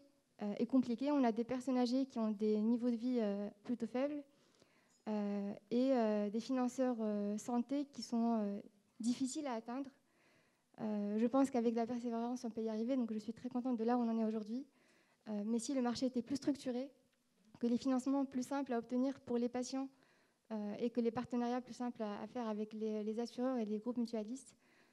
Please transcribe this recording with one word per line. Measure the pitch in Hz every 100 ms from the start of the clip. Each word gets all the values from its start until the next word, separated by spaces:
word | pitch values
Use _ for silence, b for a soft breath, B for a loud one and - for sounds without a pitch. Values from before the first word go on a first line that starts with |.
| - _ _ -
euh, | 208 -
est |
compliqué. | 240 262 240 226 277
On | 285
a | 240
des | 220
personnes | 226 254 262 254
âgées | 247 262 262
qui | 233
ont | 220
des | 202 214 214
niveaux | 220 240 247
de | 233
vie, | 247 240
euh, | 208 202 208 -
plutôt | - 240 220
faibles, | 247 285 294 277 b b b b b b b 214
euh, | 214 202 202 202 - -
et, | 240 262
euh, | 254 220 214 208
des | 226
financeurs, | 220 254 247 262 254 226
euh, | 214 208 202 214
santé | - 240 233 277
qui | 285 -
sont, | - 233 233 226
euh, | 202 202 - _ _ -
difficiles | 226 240 262 311 285
à |
atteindre. | 226 233 254 269 - _ b b b b b b -
Euh, | 214 208 202 214
je | 240
pense | 269 277
qu'avec | 240 233
la | 233 226
persévérance, | 240 240 226 240 247
on | 233
peut | 226
y | 220
arriver. | 220 226 269
Donc, | 226
je | 220
suis | 233
très | - 254
contente | 247 254 233
de |
là | 226 247
où |
on | 233
en | 226
est |
aujourd'hui. | 220 220 208 247 294 b b b b b -
Euh, | 208
mais | 208 233
si | 254
le | 269
marché | 240 233 254
était | 247
plus | 226 269
structuré, | 302 269 254 247 285 - _ _ _ _ _ -
que | 240
les | 240
financements | 269 254 269 277
plus | 269 254 247
simples | 285 262
à | 233
obtenir | 233 247 269 262
pour | - 240
les | 240
patients, | 247 254 269 269 b b b b b -
euh, | 220 208 -
et | 240
que | 240
les | 233
partenariats | 240 240 247 240 247
plus | 247
simples | 226 247 233
à, | 208 208
à | 214
faire | 247 220
avec | 214 214
les, | 214 220 214
les | 214 220
assureurs | 240 - 254 254
et |
les | 208 214
groupes | 240 240
mutualistes, | 226 220 214 262 - - b b b